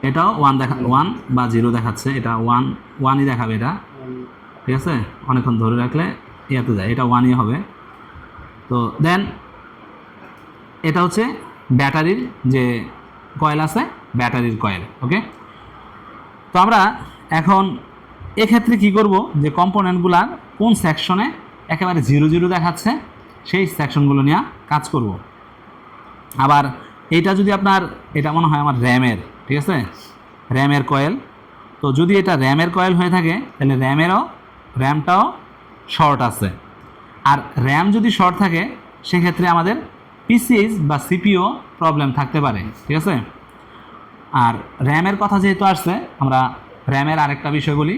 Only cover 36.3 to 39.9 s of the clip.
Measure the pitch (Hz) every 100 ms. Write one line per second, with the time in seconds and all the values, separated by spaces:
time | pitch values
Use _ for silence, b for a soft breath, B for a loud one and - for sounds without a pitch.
36.3 | 104 101 90 - - - - - - -
37.3 | 143 - - 127 143 190 208 226 - 185
38.3 | 175 196 165 214 - - - - 175 175
39.3 | 165 180 170 170 247 -